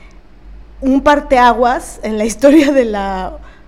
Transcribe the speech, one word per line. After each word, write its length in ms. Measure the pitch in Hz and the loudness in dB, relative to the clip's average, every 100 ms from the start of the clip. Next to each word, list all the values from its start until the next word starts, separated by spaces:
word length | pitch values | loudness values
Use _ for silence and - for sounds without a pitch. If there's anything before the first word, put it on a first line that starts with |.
| - - - - - - - - | -20 -20 -20 -20 -20 -20 -20 -8
un 220 | 269 269 | -2 0
parteaguas 960 | 285 294 285 254 247 226 240 285 - - | 2 0 0 2 2 2 0 -2 -8 -12
en 160 | 220 214 | -8 -4
la 60 | |
historia 480 | 220 202 277 302 277 | -6 2 4 4 4
de 120 | 277 | 2
la, 540 | 233 208 196 185 185 302 - - | 0 -4 -6 -6 -8 -12 -20 -20